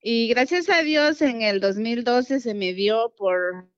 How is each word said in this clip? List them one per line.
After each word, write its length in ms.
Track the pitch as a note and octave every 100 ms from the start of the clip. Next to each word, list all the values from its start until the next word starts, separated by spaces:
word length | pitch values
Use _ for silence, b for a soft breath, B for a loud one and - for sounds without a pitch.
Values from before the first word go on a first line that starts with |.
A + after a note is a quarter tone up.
Y 260 | G#3+ A#3 A3+
gracias 400 | A#3+ C4 F4+ E4+
a 140 | E4+
Dios, 380 | D#4 D4+ D4 D#4
en 200 | D4 A#3
el 200 | G#3+ G3
dos 160 | G3 G3
mil 260 | A3+ A#3
doce 380 | A#3+ B3 B3+ C4+
se 120 | A#3+
me 200 | G#3 F#3
dio 400 | F3+ G3+ A3 A3+ _
por 520 | G3 F3+ F3+ F#3 F#3